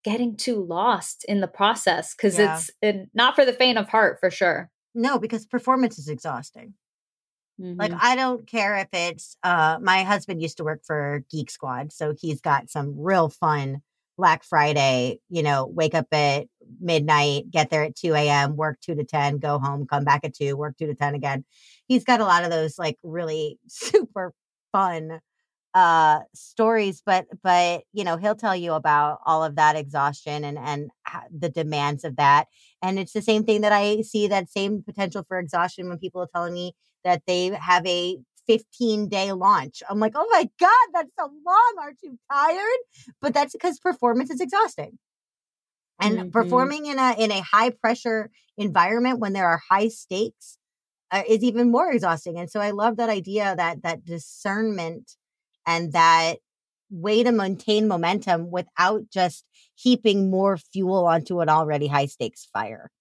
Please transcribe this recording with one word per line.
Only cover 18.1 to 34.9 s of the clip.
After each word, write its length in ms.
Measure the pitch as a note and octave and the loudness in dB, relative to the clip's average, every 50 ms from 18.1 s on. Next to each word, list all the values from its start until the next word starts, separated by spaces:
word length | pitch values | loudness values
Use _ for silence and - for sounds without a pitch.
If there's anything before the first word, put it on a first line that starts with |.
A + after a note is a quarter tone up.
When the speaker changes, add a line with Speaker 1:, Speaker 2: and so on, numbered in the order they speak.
| D#3 | 2
Speaker 2:
A 140 | D3 D3 D3 | 2 2 2
M, 280 | C#3+ C#3+ C#3+ C#3+ D3+ | 2 2 2 0 -2
work 240 | D3 D#3 D#3 C3+ _ | -2 -4 -4 -4 _
two 140 | - - E3 | -8 -8 -6
to 80 | D3 C#3+ | -6 -6
ten, 340 | - - D3 C#3+ D3 D3 C#3+ | -4 -2 -2 0 0 -2 -2
go 200 | D3 D3 D3 C#3 | -4 -2 -2 -2
home, 260 | C3+ C#3 C#3+ C#3+ D3 | -2 -4 -4 -6 -4
come 180 | - D3 C#3+ C#3+ | -2 -2 -2 2
back 200 | C#3+ C#3+ D3 - | 0 0 0 -2
at 100 | D3+ - | -8 -8
two, 220 | - D3 C#3 C#3 | -6 -4 -4 -4
work 200 | C#3 D3 D3+ C#3 _ | -4 -6 -10 -8 _
two 80 | E3 | -8
to 80 | D3+ C#3 | -8 -4
ten 200 | - C#3+ C#3+ C#3+ | -4 -4 -4 -4
again. 300 | C#3+ C3 C#3 C#3 C3+ C3 _ _ _ _ - - _ _ - | -4 -4 -4 -6 -6 -8 _ _ _ _ -20 -20 _ _ 0
He's 160 | B3+ B3+ - | 0 0 2
got 160 | - B3 - | 2 2 2
a 40 | A3 | 4
lot 200 | F#3+ F3 F3 F3 | 2 2 2 2
of 60 | E3+ | 0
those, 280 | E3+ D#3+ D#3+ D#3 - - | 0 -2 -2 -2 -4 -6
like, 180 | E3+ D#3 D3 _ | -6 -6 -6 _
really 560 | - E3 D#3 F3 E3+ D#3+ D#3 D#3 D3+ D3+ - _ | -14 -10 -8 -6 -6 -4 -4 -4 -6 -6 -8 _
<laughs> 60 | _ _ | _ _
super 640 | - - A#4 - - G#4 C#4 - _ G3 F#3 F3 _ _ _ _ _ _ _ _ | -16 -12 -6 2 2 2 2 0 _ -10 -10 -10 _ _ _ _ _ _ _ _
fun, 480 | - G3 G3 F3+ E3+ D#3+ D#3 D#3+ D#3+ D#3+ _ _ _ _ _ _ _ _ _ _ - | 0 0 0 0 -2 -4 -8 -10 -12 -16 _ _ _ _ _ _ _ _ _ _ 4
uh, 460 | F#3+ F#3 E3+ E3 E3 D#3+ D#3 D3+ D#3 - _ _ | 4 6 6 6 6 6 6 4 2 0 _ _
stories, 680 | - - - _ - A3 A3 A3+ A3 G#3 G3 E3+ - _ | -20 -20 -12 _ 0 2 2 2 2 0 -2 -4 -6 _
but, 200 | G3+ F#3+ F#3 - _ - - | 0 0 0 0 _ -18 -4
but, 420 | - F#3 F3+ F3 F3 F3 F3 D#3 - _ | 2 4 4 4 4 2 0 -4 -8 _
you 120 | _ G#3 G3 | _ -6 -4
know, 120 | F3+ E3 | -4 -4
he'll 180 | E3 F#3+ G#3 A3 | -2 -2 -2 -2
tell 200 | G#3+ A#3 G#3+ F#3+ | -2 -2 -2 -2
you 160 | F3+ F3 E3+ D#3 | -2 -2 -2 -4
about 460 | D#3 C#3+ D#3 D3 D3 D3 D3 D3+ - - | 0 2 2 4 4 2 0 -2 -4 0
all 180 | - D#3+ D#3 D#3+ | 0 0 2 0
of 120 | D#3 C#3+ | -2 2
that 200 | D#3 D3+ D3+ D3+ | 4 4 4 4
exhaustion 680 | D#3 D3 C#3 D3 C#3+ C#3 D3 C#3+ - - D3+ D3 D3 D3 | 2 -4 -4 -2 -2 -2 -2 -2 -6 -10 -10 -8 -8 -8
and, 140 | C#3+ D3 D3 | -8 -10 -8
and 320 | B2 - D3 C#3+ D3 - _ _ _ - | -8 -8 -6 -8 -8 -12 _ _ _ -14
ho-, 120 | - F3+ - - E3+ | -12 -12 -14 -14 -10
the 120 | D3 E3+ E3 | -6 -6 -4
demands 540 | C3 E3 D#3+ D3+ D3+ D3 C#3+ D3 D3 C3+ - | -4 -4 -4 -2 -2 -2 0 -2 -2 -4 -8
of 120 | D#3 C3 | -8 -2
that. 320 | D3+ D3 C#3+ C#3+ D3+ D#3 _ _ _ _ _ _ _ | 2 4 6 6 4 4 _ _ _ _ _ _ _
And 160 | - F#3 F#3+ G3 | -4 -4 -4 -4
it's 140 | F#3 - | -6 -6
the 100 | - G#3+ | -6 -4
same 220 | G#3+ A3+ A3 G#3+ G#3+ | 0 0 0 2 2
thing 180 | A3 G#3+ G#3 | 2 2 2
that 100 | G#3 G#3 | 4 4
I 300 | G#3 G3+ G3+ G#3 G#3+ G#3+ | 4 4 4 2 0 -2
see, 260 | A3 - - G#3+ G#3 G#3 | -2 -2 0 0 0 2
that 200 | G3+ G3 F3+ - | 0 -2 -2 -4
same 320 | - G3+ G3 G3+ G#3+ G3+ | -6 -4 -4 -2 -4 -6
potential 420 | D#3 - | -8 -12